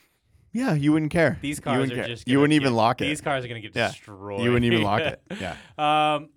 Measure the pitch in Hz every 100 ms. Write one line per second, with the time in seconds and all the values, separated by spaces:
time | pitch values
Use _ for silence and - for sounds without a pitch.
0 | _ _ _ _ _ 220 262 151 143 156
1 | 151 175 156 160 139 147 - 123 135 123
2 | 123 117 - 135 147 151 139 117 110 131
3 | - 151 165 139 123 117 104 120 110 -
4 | - 101 101 101 120 123 120 113 104 104
5 | 156 - _ 196 92 80 - - 151 151
6 | 151 151 151